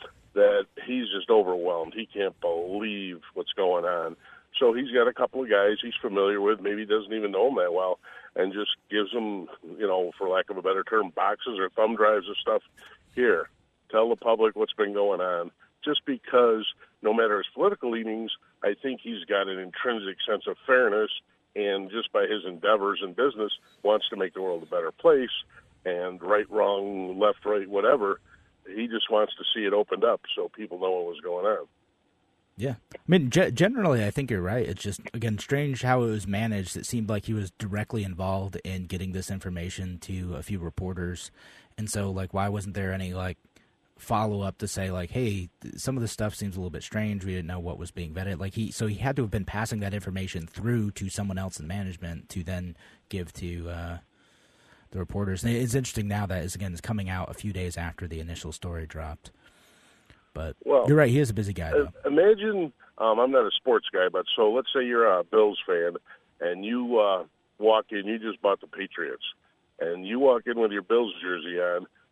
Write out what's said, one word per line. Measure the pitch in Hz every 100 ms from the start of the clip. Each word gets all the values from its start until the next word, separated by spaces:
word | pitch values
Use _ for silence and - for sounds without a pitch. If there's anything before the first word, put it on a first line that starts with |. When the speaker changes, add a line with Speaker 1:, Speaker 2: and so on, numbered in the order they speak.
| - - _
Speaker 1:
that | 98 104 101 98 - -
he's | 127 113 98
just | 90
overwhelmed. | 110 92 90 87 85 80
He | 107 113
can't | 107 95 85
believe | 87 85 87 98 110 101 95 87 -
what's | - 90
going | - 95 90
on. | 87 87 82 82 - - _ -
So | 123
he's | 117 131
got | 120 117
a |
couple | 123 127 127
of | 127
guys | 104 101 107
he's | 120 -
familiar | 123 98 98 104
with, | 101 107
maybe | 98 104
he | 107
doesn't | 107 101
even | 110 104
know | 95 120
them | 123
that | 87
well, | 87 92 90 - - - -
and | 95
just | 98 104 - _
gives | 104 98
them, | 117 110 98 82 - 82 85
you | 104
know, | 92 90 -
for | 98
lack | 92 -
of | 95
a |
better | 90 95
term, | 92 110 95
boxes | 90 95 107 - 104
or | 92
thumb | - 110 113
drives | 107 107 92
of | 98
stuff. | - 107 - _ - - _
"Here, | - 123 87 73 _ _ _ _
tell | 110 117
the | 113
public | 117 113 110 104
what's | 107
been | - 104
going | 104 101 92
on." | 92 87 85 - _ _
Just | - 143 -
because, | 127 - 127 120 110 107 - - _
no | 107
matter | 113 113 104
his | 95
political | - 185 202 123
leanings, | 117 110 110 113 - _ _
I | -
think | 104 139 120
he's | 117 110
got | 87 101 98
an | 95
intrinsic | 92 - 127 113 95 95 -
sense | 104 -
of | 90 -
fairness, | 131 120 104 107 - - _ _ 104
and | 101 98 95
just | 110 -
by | 107 98
his | 107 90
endeavors | 85 101 110 98 92
in | 95
business, | 87 139 110 107 - _ _
wants | 101 107 -
to | 104
make | 95
the | 95
world | 95 85
a | 78
better | 87 82
place, | - 170 147 120 - - - _ _
and | 95 87 90 90
right, | 90 104 104
wrong, | 107 101 101 101 98 92 92
left, | 104 101 104
right, | 104 95
whatever, | 101 107 139 101 95 _ - _ _ -
he | 98 120
just | 113 -
wants | 107 107 -
to | 87
see | - 101
it |
opened | 101 104 95
up | 117 101 - -
so | 90
people | - 104 87
know | 95
what | 90 87
was | 80
going | 87 87 98
on. | 101 71 _ _ _ _ _ _ _ _ -
Speaker 2:
Yeah. | 123 120 _
I | - -
mean, | 185 131
ge-, | 160 185
generally, | 120 185 254 180 123
I | 104
think | 123 135
you're | 104
right. | 90 120 110
It's | -
just, | 104 98 -
again, | 123 117 104
strange | - 139 147 127
how | 123 127
it | 117
was | 107 95
managed. | 98 113 104 90 90
It | -
seemed | 120 104
like | 104
he | -
was | 110 95
directly | - 104 101 104 117
involved | 95 90 95 95 98 92
in | - 92 90
getting | 92 92
this | 92 92
information | 95 95 87 87 - 92 87
to | - 92 90 85
a |
few | - 98
reporters. | 85 - 92 92 87 87 - - - - _ -
And | 107
so, | 107 98
like, | 95 92
why | 98 101
wasn't | 101 98
there | 98 95
any, | 95 92
like, | 92 92 87 _ _ _ _ _ _
follow-up | - 110 107 101 98 -
to | 104
say, | - 92
like, | 92 90
"Hey, | 123 123 101 90 -
th-, | - -
some | - 131
of |
this | 113
stuff | - 107
seems | - 104
a | 95
little | 90
bit | 78
strange. | - 110 107 101
We | 95
didn't | 92 82
know | 90
what | 87 -
was | 87
being | - 85
vetted." | 78 95 87
Like, | 95
he, | 113 110
so | - 110
he | 101
had | 123 135
to |
have | 113
been | 104 92
passing | 104 110 110
that | 101
information | 101 98 92 95 90 80
through | - 107 120 104
to | - 95
someone | - 101 92
else | 95 -
in | 78
management | 98 95 85 87 82 -
to | 98
then | 87 92 90 85 - _ _
give | 98 82
to, | - 90 85 85
uh, | 85 85 90 - _ _ _ _ _ _ _ _
the | 95
reporters. | 87 98 101 95
And | 117 120
it's | 123
interesting | 127 127 - 101
now | 101 101
that, | 92
is, | 82
again, | 92 95
it's | 85
coming | - 110 95
out | 92 92
a |
few | - 104
days | 90 90 85
after | 85 - 87
the | 80
initial | 82 85 80
story | - 90 85 80
dropped. | 80 78 76 - - _ _ _ _ _ _ _ - _
But | - 78 -
Speaker 1:
Well, | - 139 113
Speaker 2:
you're | 151
right, | 139
he | 131
is | 139
a |
busy | 107 101
guy, | 95 80
Speaker 1:
uh, | 113 143 -
Speaker 2:
though. | -
Speaker 1:
imagine, | 147 190 220 214 202 160 - - -
um, | 110 110
I'm | 127
not | 135
a | 107 -
sports | - 113 -
guy, | 95 90
but | 90 87
so | - 107
let's | 120 127
say | 139
you're | 123 120 113
a | 92
Bills | 87 110 107 92 -
fan, | 87 85 85 - - _ _
and | 85 90
you, | 101 120 120 117
uh, | 104 92 82 _ _ -
walk | 107 110 -
in, | 104 98
you | 113
just | 110 95
bought | 101 98
the | -
Patriots, | - 98 - 76 62 - - _ _ _ -
and | 82 87 95
you | 117
walk | 135 120 117
in | 117
with | 113
your | 101
Bills | 92 117 113 -
jersey | 92 87 80 87
on, | 90 87 92 _ _